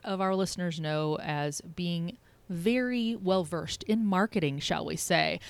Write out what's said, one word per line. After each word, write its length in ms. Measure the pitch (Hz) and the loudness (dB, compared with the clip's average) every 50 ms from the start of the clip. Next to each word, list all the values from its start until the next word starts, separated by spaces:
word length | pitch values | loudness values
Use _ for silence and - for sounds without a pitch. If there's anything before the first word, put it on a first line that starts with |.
| - | -2
of 160 | 202 196 185 | -4 -2 0
our 120 | 190 190 190 | 2 2 2
listeners 460 | 190 190 180 - 185 175 175 160 165 | 2 2 0 0 -2 -2 -2 -2 -2
know 380 | 156 151 151 156 156 151 151 - | -2 -2 0 0 0 0 0 -2
as 380 | - 156 147 147 147 147 147 - | -2 -2 -2 0 -2 -2 -4 -6
being 580 | - 170 160 - 175 175 170 170 170 175 - - _ - - _ _ | -10 -10 -8 -4 -4 -2 -2 -2 -4 -6 -8 -10 _ -20 -20 _ _
very 680 | - 180 170 170 226 247 254 247 247 247 240 226 226 233 | -8 -4 0 2 2 2 2 2 0 0 0 0 -2 -2
well-versed 680 | 202 190 180 185 190 170 151 175 160 170 - - - - | 0 0 2 2 2 2 0 -4 -6 -4 -6 -8 -4 -2
in 200 | - 214 233 220 | 0 2 2 4
marketing, 540 | 202 190 185 208 - - 196 160 139 139 151 | 4 4 4 4 2 2 2 2 2 0 0
shall 260 | - - 170 160 165 | -2 -2 -2 -2 -2
we 100 | 156 160 | -2 -4
say. 440 | 160 - - 175 160 156 156 165 180 - | -2 0 2 4 4 4 2 0 -2 -6